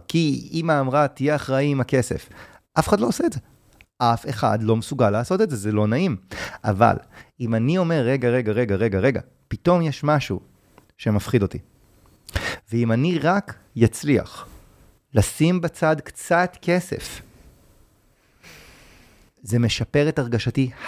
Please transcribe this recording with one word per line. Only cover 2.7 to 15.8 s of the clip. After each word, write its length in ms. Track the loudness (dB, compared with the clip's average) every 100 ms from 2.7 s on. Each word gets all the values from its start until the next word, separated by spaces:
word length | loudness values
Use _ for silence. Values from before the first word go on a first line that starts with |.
| -2
אף 100 | 2
אחד 120 | 2
לא 60 | 2
עושה 200 | 0 -2
את 60 |
זה. 80 | -4 -12 _ _ _ _ -2
אף 300 | 0 0 -2
אחד 340 | -2 0 0
לא 140 | 2 0
מסוגל 340 | 0 0 2
לעשות 300 | 2 0 0
את 100 | 0
זה, 60 | -2
זה 160 | -2
לא 140 | 0 2
נעים. 300 | 0 0 -4 -8 -12 -12 -8
אבל 320 | -2 4 4 4 -4 -20 -20 -8
אם 140 | -2
אני 240 | 0 2 0
אומר, 240 | 2 0
"רגע, 240 | 0 0 0
רגע, 240 | 0 0
רגע, 220 | 0 0 2
רגע, 220 | 0 2
רגע", 220 | 0 0 -6 _ -12
פתאום 340 | -4 2 2
יש 220 | 2 -2
משהו 360 | 0 0 0 -6 -10 _ _ _ _ -6
שמפחיד 440 | 0 0 2 0
אותי. 160 | 0 -4 -14 _ _ _ _ _ -12 -8 -8 -10 -4
ואם 200 | -2 0
אני 260 | 2 0 0
רק 360 | 0 0 -2 -12 _ 2
יצליח 680 | 2 2 0 0 0 -12 -18 -20 -20 _ -20 _ _
לשים 460 | 0 0 2 2 2
בצד 360 | -2 -2